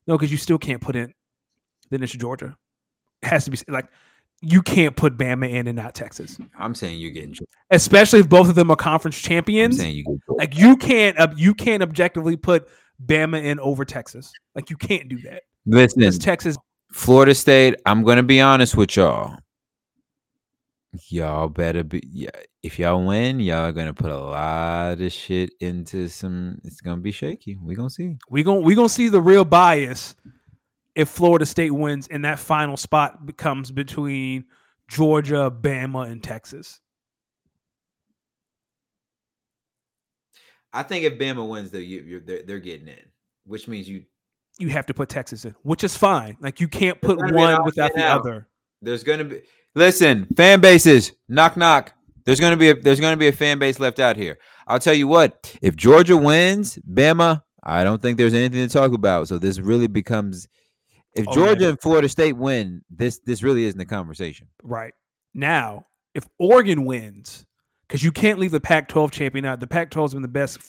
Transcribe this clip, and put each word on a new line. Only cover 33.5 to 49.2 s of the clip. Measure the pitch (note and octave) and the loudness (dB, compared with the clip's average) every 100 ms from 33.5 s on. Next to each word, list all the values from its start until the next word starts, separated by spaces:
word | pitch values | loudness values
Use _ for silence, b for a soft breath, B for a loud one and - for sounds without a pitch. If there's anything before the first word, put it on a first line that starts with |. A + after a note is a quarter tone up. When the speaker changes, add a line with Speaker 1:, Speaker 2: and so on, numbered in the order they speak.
| C3+ B2+ | -8 -10
Speaker 1:
between | C3+ C3+ - C#3+ C3+ C3 C3 B2+ _ _ _ - | -10 -10 -10 -10 -8 -8 -10 -12 _ _ _ -10
Georgia, | - D#3 D3+ C#3+ D3 C3+ | -2 0 0 -2 -4 -4
Bama, | A#2+ C#3 C3 C3 C3 A#2+ | -4 -6 -6 -8 -10 -12
and | A2+ | -14
Texas. | - A2 - C3+ - - _ _ _ _ _ _ _ _ _ _ _ _ _ _ _ _ _ _ _ _ _ _ _ _ _ _ _ _ _ _ _ _ _ _ _ _ _ _ _ | -16 -16 -18 -20 -20 -20 _ _ _ _ _ _ _ _ _ _ _ _ _ _ _ _ _ _ _ _ _ _ _ _ _ _ _ _ _ _ _ _ _ _ _ _ _ _ _
Speaker 2:
I | A#2+ | -12
think | - F#3 D#3 | -10 -4 -4
if | C3 | -4
Bama | C3+ B2 A2 | -8 -8 -10
wins, | G#2+ F#2+ | -12 -14
though, | F#2+ | -16
you, | F2+ F#2 | -16 -16
you're, | D#2 F2 | -18 -20
they're, | D#2+ F2+ | -14 -16
they're | F2+ G2+ | -14 -16
getting | F2+ D2+ D2+ | -16 -18 -20
in, | C2 _ _ _ _ F#2+ | -20 _ _ _ _ -20
which | G#2+ - | -18 -16
means | G#2+ F#2+ | -16 -16
you | F#2+ - _ _ _ _ - | -18 -20 _ _ _ _ -12
Speaker 1:
You | E3+ | -8
have | D3 C3+ | -8 -8
to | |
put | C#3 C3+ | -10 -10
Texas | D3 - G#2+ A#2 | -10 -14 -16 -18
in, | - | -12
which | C#3+ E3 | -8 -4
is | G3 - | -6 0
fine. | G3+ E3 G#2+ A2 | 0 0 -6 -12
Like, | C#3 - | -12 -6
you | E3+ | -6
can't | - F#3 F3 | -2 -4 -2
Speaker 2:
There's | D#3+ | -2
Speaker 1:
put | F3 | -2
Speaker 2:
gonna | C#3+ | 0
be | D#3+ | 2
an | |
Speaker 1:
one | E3 | 4
Speaker 2:
option | D#3+ D#3 | 2 0
Speaker 1:
without | D3+ D3 | -2 -2
the | D#3+ | 0
Speaker 2:
out. | D#3+ C#3 | 0 0
Speaker 1:
other. | A#2+ A2 - _ _ _ | -2 -12 -16 _ _ _
Speaker 2:
There's | A2 A#2+ | -10 -8
gonna | D3 D3+ | -6 -6